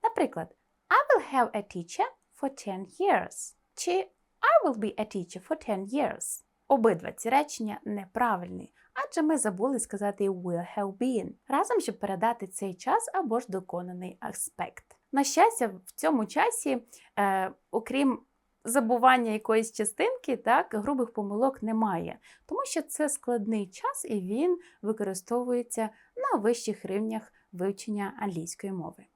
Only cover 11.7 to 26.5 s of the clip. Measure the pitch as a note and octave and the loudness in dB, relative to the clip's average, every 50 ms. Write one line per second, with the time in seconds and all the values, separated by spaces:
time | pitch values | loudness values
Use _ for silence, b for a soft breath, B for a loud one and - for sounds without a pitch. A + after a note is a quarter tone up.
11.7 | A#4+ G#4+ - - G#3 - - G3+ G3 F#3 G3 A3+ A#3 A#3 G3+ F#3 - - G#3+ G3 | 0 0 0 -2 -6 -4 -4 -4 -2 0 2 0 0 0 -6 -12 -8 -8 -8 -8
12.7 | F#3 - - B3 D#4 A4+ A4+ - - F#4+ F#4 B3 A3 A#3+ B3 - F#3 F#3+ F#3+ _ | -8 -6 -2 0 0 0 0 -2 -4 -4 -2 0 0 -2 -2 -2 -6 -6 -6 _
13.7 | - F3 F3+ F3+ F3+ F3+ F3+ F3+ F#3 _ - - - - - - _ - F3 - | -8 -8 -8 -8 -10 -10 -10 -10 -12 _ -10 -10 -8 -8 -8 -10 _ -8 -8 -8
14.7 | - - _ _ - _ _ _ - C4+ C#4 C4+ - D#4+ F4+ A4+ A4+ - B3 A3 | -8 -18 _ _ -20 _ _ _ 0 0 2 2 6 6 6 6 6 2 -2 -2
15.7 | F#3+ F#3 _ - - - - - D#4 B3+ G#3+ G#3+ - D4 F4 A#4 A#4 - - D4 | -2 -6 _ -20 -14 -2 0 2 2 2 0 0 2 2 2 2 2 0 -2 -2
16.7 | C4+ B3 A#3+ B B B B B B - G3+ G3 F#3+ F#3+ F#3+ F#3+ - _ _ _ | -2 -2 -4 B B B B B B 0 2 2 2 2 0 -2 -6 _ _ _
17.7 | - A#3 A3+ - - C4+ C#4+ C4+ A#3+ A3 - _ _ _ _ _ _ _ _ A3 | -4 -4 -4 0 0 2 4 4 2 0 -6 _ _ _ _ _ _ _ _ 0
18.7 | A3+ C#4 A#3 A3 B3 A#3+ A3+ C4 C4 B3+ A#3+ A3+ G#3+ G#3+ A3 - A3+ A3 A3+ A3 | 2 2 4 4 2 6 8 8 8 8 4 2 0 -2 0 2 2 2 2 0
19.7 | - - G#3+ G#3 - - E4 A4+ C5 B4 - - C4 A3 - - A#3 C#4+ F4+ - | -2 -4 -4 -4 0 0 0 0 0 -2 -2 -2 -4 -2 2 4 4 4 4 0
20.7 | - G#3+ G#3 B3 D4 B3+ B3 A3+ - - G#3 G3 G3+ G#3 A#3+ C4+ C4+ C4+ - G#3+ | -2 -4 0 0 0 0 0 -2 -2 -6 -4 -2 0 2 2 2 0 0 -4 -2
21.7 | A3+ A3 A3 G#3 F#3+ E3 E3+ E3 - - b b b b b _ - A#4 C#5 C5 | 0 0 2 2 0 -2 -4 -6 -10 -12 b b b b b _ -4 -4 -4 -2
22.7 | - E4+ D4+ - - - D4+ C#4+ D4 - - - A#3+ A#3 G3+ G#3+ A3 G#3+ G3+ F#3 | -2 -4 -4 -4 -4 -2 -2 -2 -2 -4 -2 -2 -2 -2 0 0 -2 -2 -2 -4
23.7 | - - - B4+ C#5 - - - A3 G#3 F#3 F3+ G3+ A#3+ D4+ F4+ F4+ F4 B B | -10 -4 -4 -4 -4 -4 -6 -4 -4 -4 -2 -2 0 2 4 2 2 0 B B
24.7 | B B - G3+ A3 A3 G#3 G3 F#3+ F#3 - - A#3 B3 B3 B3 B3 A#3+ A#3+ A#3+ | B B -4 -4 -2 -2 -2 -4 -4 -6 -6 -2 -2 -2 0 0 0 -2 -2 -4
25.7 | - - A3 G#3+ b b b b b - C5 C#5+ A#4 C4 G3+ A3+ | -4 -4 -4 -4 b b b b b -4 -2 0 0 2 4 2